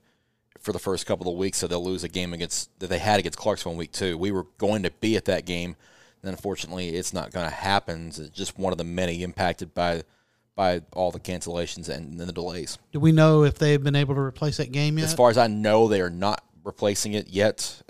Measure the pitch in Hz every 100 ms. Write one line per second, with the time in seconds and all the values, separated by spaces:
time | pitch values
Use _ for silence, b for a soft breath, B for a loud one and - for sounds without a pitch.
0 | _ _ _ _ _ - - 95 - 90
1 | - 95 87 87 95 - 87 87 90 92
2 | 82 90 90 85 85 - - _ 92 101
3 | 107 104 87 - 107 98 90 82 82 -
4 | 95 82 95 95 87 - 101 107 90 -
5 | 110 107 - 90 82 87 87 85 b b
6 | b _ 95 92 101 95 80 90 90 85
7 | 90 92 67 - 82 76 95 101 - 82
8 | 82 73 78 85 92 - 92 87 85 87
9 | 90 85 87 - 90 85 85 - 87 85
10 | - _ _ _ _ - 95 90 80 -
11 | 92 85 - 90 - 85 87 - 80 69
12 | 80 82 90 85 87 87 76 - _ 147
13 | 160 160 156 156 147 - 151 147 139 143
14 | 143 139 135 - 151 - 131 135 147 156
15 | 156 160 123 117 117 107 107 110 113 104
16 | 90 87 101 - - _ 90 - 104 101
17 | 107 104 - 95 104 - - - -